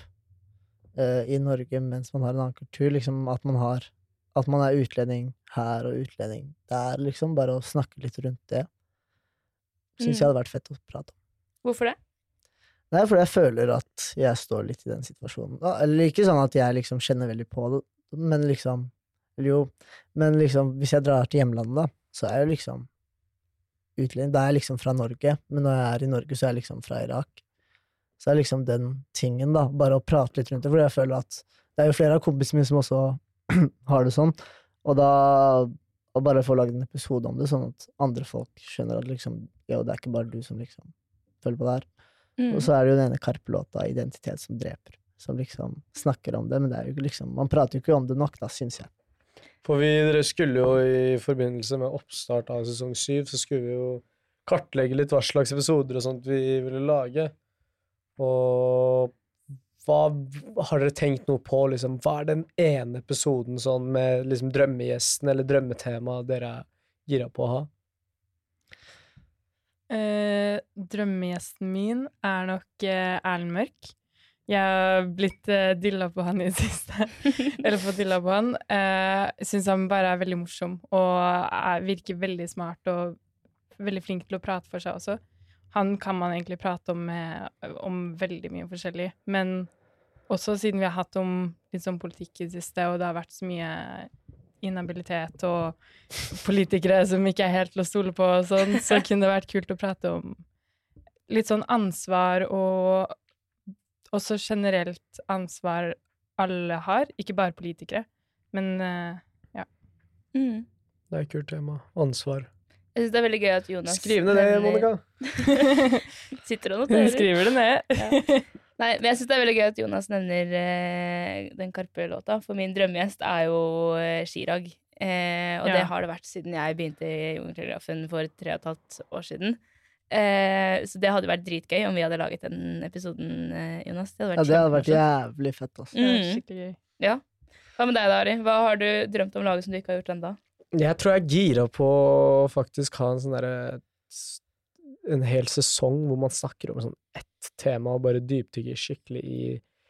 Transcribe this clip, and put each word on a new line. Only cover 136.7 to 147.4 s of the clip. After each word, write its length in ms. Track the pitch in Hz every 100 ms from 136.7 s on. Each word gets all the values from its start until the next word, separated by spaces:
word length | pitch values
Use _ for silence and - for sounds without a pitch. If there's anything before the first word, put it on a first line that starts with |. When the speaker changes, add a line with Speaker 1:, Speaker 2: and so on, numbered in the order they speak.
| 180 _ _
Speaker 2:
Ja. 140 | 196 254 - _ _ _ _ -
Hva 100 | 247
med 80 |
deg 140 | 233 202
da, 120 | 196
Ari? 160 | 196 226
Hva 200 | 220 220 226
har 80 | 208
du 300 | 208 214 208
drømt 280 | 208 190 202
om 60 |
å 20 |
lage 180 | 202 180
som 80 | 185
du 60 | 190
ikke 120 | 190
har 80 | 180
gjort 120 | 180 175
ennå? 200 | 170 202 _ _ _
Speaker 3:
Jeg 240 | 165 151 170
tror 140 | 202
jeg 80 | 190
er 60 | 156
gira 400 | 170 185 120 120
på 160 | - 139
å 640 | 143 139 139 139 139 139
faktisk 460 | 143 - - 139 -
ha 140 | 123
en 60 | 127
sånn 140 | 135
derre 480 | 123 127 123 123 127 - _ _
s-, 300 | - - - _ _ _ _ 302 262 -
en 140 | 143
hel 220 | 123 131 123
sesong 600 | 147 135 - 131 143 147
hvor 100 | 131
man 120 | 131
snakker 400 | - 131 - -
om 60 | 123
sånn 120 | 117 - _
ett 360 | - - _